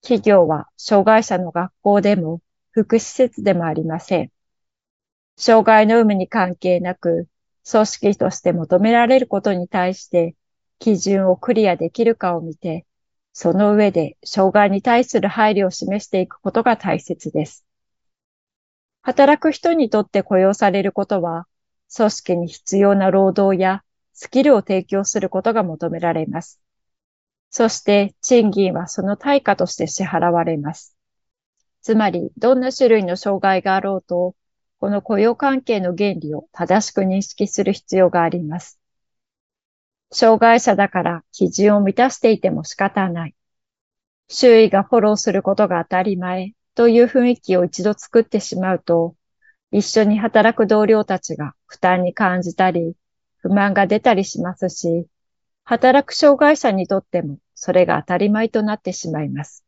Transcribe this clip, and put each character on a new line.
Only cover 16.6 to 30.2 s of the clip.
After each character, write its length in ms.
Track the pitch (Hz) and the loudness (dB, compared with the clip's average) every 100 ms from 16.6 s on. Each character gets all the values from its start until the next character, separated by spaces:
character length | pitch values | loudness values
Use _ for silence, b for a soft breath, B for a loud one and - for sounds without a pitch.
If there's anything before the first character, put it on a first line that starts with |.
が 140 | 233 226 | 0 -2
大 220 | 190 165 | -2 -6
切 320 | - 175 156 | -6 -10 -6
で 140 | 156 151 | -6 -6
す。 200 | - _ _ _ _ _ _ _ _ _ _ _ _ _ _ | -10 _ _ _ _ _ _ _ _ _ _ _ _ _ _
働 360 | - 254 277 294 | -6 2 4 4
く 120 | 311 | 0
人 220 | 294 339 | -2 -2
に 160 | 330 240 | 0 0
と 120 | 214 | 0
っ 80 | 208 | -2
て 120 | 202 | -4
雇 160 | 185 185 | 0 2
用 160 | 190 | 2
さ 160 | 202 202 | 2 0
れ 120 | 190 | 0
る 80 | 190 | -4
こ 140 | - 196 | -4 -4
と 160 | 196 | -4
は、 260 | 170 165 175 _ _ _ _ - | -4 -8 -12 _ _ _ _ -2
組 160 | 214 | -2
織 260 | - - 175 | -2 -4 -4
に 100 | 170 | -4
必 300 | - - 196 | -10 -4 0
要 180 | 202 196 | 2 2
な 140 | 190 | 2
労 220 | 190 190 | 2 2
働 280 | 190 196 190 | 2 0 0
や 240 | 185 190 _ _ _ | -2 -4 _ _ _
ス 140 | _ - | _ -4
キ 140 | 254 | 0
ル 120 | 285 233 | 4 2
を 60 | |
提 220 | - 190 | 2 -4
供 200 | 180 196 | -2 -4
す 160 | 196 - | -4 -4
る 100 | - | -4
こ 140 | 190 | -4
と 100 | 226 | -2
が 100 | 226 | -2
求 280 | 185 156 170 | -4 -6 -8
め 80 | 165 | -4
ら 140 | 170 | -4
れ 120 | 165 156 | -4 -6
ま 160 | 151 | -10
す。 180 | - _ _ _ _ _ _ _ _ _ _ | -12 _ _ _ _ _ _ _ _ _ _
そ 180 | - 226 | -2 -2
し 140 | - | -2
て、 340 | - 202 202 _ | 0 0 0 _
賃 280 | - 247 214 | 0 2 2
金 240 | 185 190 | 0 -2
は 140 | 165 175 | -2 -8
そ 140 | - | -8
の 160 | 190 202 | -6 -6
対 240 | 285 285 | -2 -2
価 140 | - 196 | 0 -2
と 100 | 180 | -2
し 100 | - | -6
て 100 | 156 | -8
支 180 | - | -6
払 240 | 190 170 | -4 -2